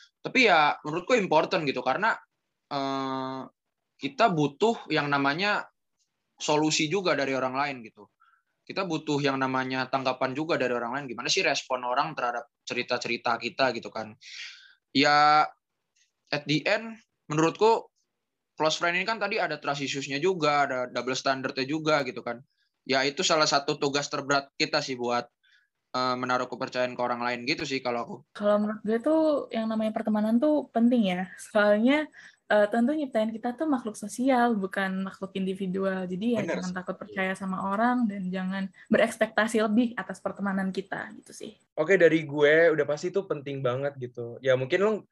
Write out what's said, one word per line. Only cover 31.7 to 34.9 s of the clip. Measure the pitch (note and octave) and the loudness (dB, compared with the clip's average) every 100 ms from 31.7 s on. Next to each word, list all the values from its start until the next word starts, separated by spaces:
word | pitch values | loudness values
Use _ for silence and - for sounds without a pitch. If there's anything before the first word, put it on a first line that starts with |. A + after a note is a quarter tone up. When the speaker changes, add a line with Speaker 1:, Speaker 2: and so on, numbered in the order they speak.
| G#3 A#3+ D4 D4+ - - _ | 6 4 4 0 -10 -20 _
Speaker 2:
eh, | - G#3 G#3 | 0 4 4
tentu | A#3 A#3+ | 4 2
nyiptain | D#4 C#4 A3 A3 | 0 -2 0 -2
kita | A3 B3 A#3+ | -2 -6 -2
tuh | |
makhluk | D#4+ B3+ A3+ G#3 | 0 0 -2 -8
sosial, | G3+ - C4 B3+ A#3+ | -10 -2 2 4 4
bukan | G#3+ F#3+ G3+ F#3+ | 2 -2 -2 -2